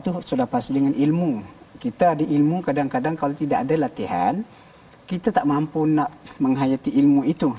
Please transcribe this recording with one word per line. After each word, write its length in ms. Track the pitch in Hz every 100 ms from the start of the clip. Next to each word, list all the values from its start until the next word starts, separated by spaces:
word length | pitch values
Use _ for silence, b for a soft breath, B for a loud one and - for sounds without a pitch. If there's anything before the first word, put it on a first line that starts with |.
tu 80 | - 175
sudah 240 | - 127 247
pasti 260 | 254 - 139
dengan 160 | 139 143 143
ilmu. 500 | 170 175 113 95 - - -
Kita 400 | 123 - 175 156
ada 80 | 151
ilmu, 400 | 147 147 175 175
kadang-kadang 480 | 139 139 131 139
kalau 240 | 165 139 143
tidak 320 | 147 - 131
ada 160 | 156 135
latihan, 560 | - - 175 180 185 233 B B B B - -
kita 240 | 180 220
tak 160 | - 143
mampu 400 | 143 156 160 156
nak 240 | 151 143 - - -
menghayati 480 | 131 131 135 131 - 135
ilmu 200 | 143 143
itu. 320 | 131 165 147